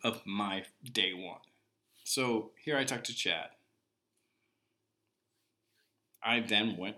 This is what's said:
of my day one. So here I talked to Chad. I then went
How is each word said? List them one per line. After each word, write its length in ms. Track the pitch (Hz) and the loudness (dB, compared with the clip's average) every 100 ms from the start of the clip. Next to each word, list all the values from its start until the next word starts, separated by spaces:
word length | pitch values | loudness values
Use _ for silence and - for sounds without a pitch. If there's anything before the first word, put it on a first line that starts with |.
of 180 | 120 113 - | -2 -2 -4
my 380 | 98 101 95 - _ 127 | -2 0 -2 -6 _ -4
day 220 | - 95 | 0 0
one. 260 | 92 90 87 - _ _ _ _ _ | 0 -8 -12 -18 _ _ _ _ _
So 480 | - - 127 113 107 - | -4 0 2 2 0 -8
here 140 | - 143 | -2 0
I 60 | |
talked 220 | 131 127 - | 2 -2 -4
to 100 | 117 | -2
Chad. 340 | 95 82 - - _ _ _ _ _ _ _ _ _ _ _ _ _ _ _ _ _ _ _ _ _ _ _ _ _ _ | 0 0 -4 -14 _ _ _ _ _ _ _ _ _ _ _ _ _ _ _ _ _ _ _ _ _ _ _ _ _ _
I 160 | 110 120 | 2 2
then 360 | 113 107 110 90 | 4 4 2 0
went 200 | 95 | -6